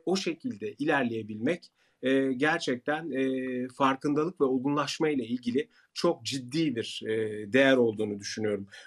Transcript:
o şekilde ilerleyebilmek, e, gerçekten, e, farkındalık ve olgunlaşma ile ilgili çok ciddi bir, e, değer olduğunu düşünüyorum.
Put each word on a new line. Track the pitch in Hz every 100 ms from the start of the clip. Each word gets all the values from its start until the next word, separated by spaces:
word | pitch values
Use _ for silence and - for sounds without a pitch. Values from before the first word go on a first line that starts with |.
| -
o | 190
şekilde | 180 151 127 104 107
ilerleyebilmek, | - 147 143 123 113 107 107 127 175 - _ _ _
e, | 131 135 135
gerçekten, | 123 151 165 147 123 - 156 165
e, | 131 135 131 131 123 127
farkındalık | - 135 135 147 147 160 -
ve | 139
olgunlaşma | 131 139 147 139 - 156
ile | 139 113
ilgili | 123 120 123 151 _ _
çok | - 170 165 110
ciddi | 135 123 156 156 113
bir, | - - 110
e, | 110 107 107 104
değer | 127 135 127
olduğunu | 117 104 107 101
düşünüyorum. | 104 - 107 101 98 -